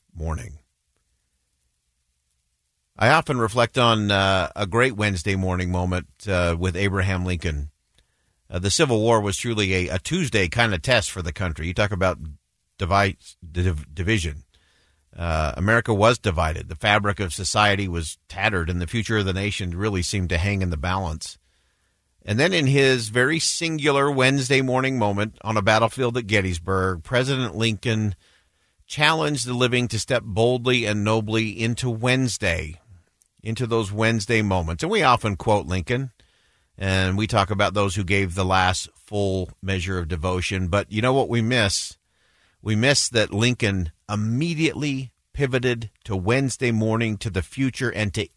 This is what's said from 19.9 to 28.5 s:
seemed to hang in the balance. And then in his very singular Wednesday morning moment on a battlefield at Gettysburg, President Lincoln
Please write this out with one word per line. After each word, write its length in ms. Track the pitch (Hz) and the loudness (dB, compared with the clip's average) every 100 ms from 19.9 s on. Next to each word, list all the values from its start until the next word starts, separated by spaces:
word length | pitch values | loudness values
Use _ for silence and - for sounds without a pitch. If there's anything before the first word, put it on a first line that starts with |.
| 95 | -2
seemed 260 | 87 104 87 | -2 -2 -2
to 100 | 85 | 0
hang 220 | 101 101 | 0 0
in 80 | 92 | -2
the 80 | 80 | -2
balance. 640 | 90 95 90 78 - - _ _ _ _ _ _ _ _ | -2 -4 -4 -8 -12 -16 _ _ _ _ _ _ _ _
And 140 | - 107 | -4 2
then 140 | 165 | 2
in 140 | 180 135 | 2 4
his 420 | 139 135 127 110 | 4 6 4 0
very 300 | 117 131 160 | 2 2 2
singular 720 | - - 165 160 147 139 143 | -2 -2 -2 -2 2 2 2
Wednesday 500 | 135 127 139 127 135 | 4 4 2 2 2
morning 380 | 131 127 131 131 | 2 0 0 0
moment 400 | 104 101 107 - | 0 0 -2 -6
on 160 | 110 110 | -4 0
a 60 | |
battlefield 560 | 98 110 110 - 123 120 | 4 4 4 0 -2 -2
at 80 | 104 | 0
Gettysburg, 760 | 107 95 85 82 95 92 87 | 0 0 -2 -2 0 0 -2
President 540 | - 123 131 135 120 82 | -2 0 0 -2 -4 -2
Lincoln 600 | 113 104 123 110 107 92 _ _ _ | -2 0 -2 0 0 -4 _ _ _